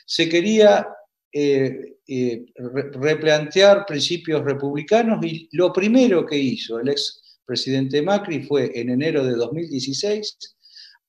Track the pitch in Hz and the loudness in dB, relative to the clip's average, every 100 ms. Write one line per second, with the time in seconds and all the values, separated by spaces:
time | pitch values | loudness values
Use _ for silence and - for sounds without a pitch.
0 | - - 165 170 202 220 208 202 - - | -6 -2 0 2 2 6 6 6 2 -10
1 | - _ _ 147 143 135 131 135 - - | -20 _ _ -2 2 2 0 -4 -12 -18
2 | - 131 123 117 - - 123 131 139 131 | -10 -4 -2 -4 -10 -16 -8 -6 -6 -4
3 | 147 156 156 151 147 185 196 202 - 147 | -2 0 2 0 0 4 6 6 2 -4
4 | 127 170 - 151 135 135 139 143 - 220 | -2 -4 -2 -2 -2 -2 -4 -6 0 2
5 | 226 190 165 160 - 156 180 185 208 247 | 2 -2 -4 -8 -6 -2 0 0 2 4
6 | 247 170 - 143 131 110 - 113 131 143 | 4 4 0 -2 -2 -4 -6 -6 -4 -4
7 | - - _ _ - 120 131 135 135 147 | -6 -12 _ _ -8 -6 -2 -2 0 0
8 | 151 202 196 143 - 143 120 120 120 123 | 0 0 -2 -8 -2 0 0 -4 -2 -2
9 | 156 151 131 117 117 156 165 139 131 135 | 0 0 0 0 -2 -4 -8 -6 -6 -6
10 | 202 214 208 - - _ _ - - _ | -4 -4 -6 -14 -20 _ _ -20 -20 _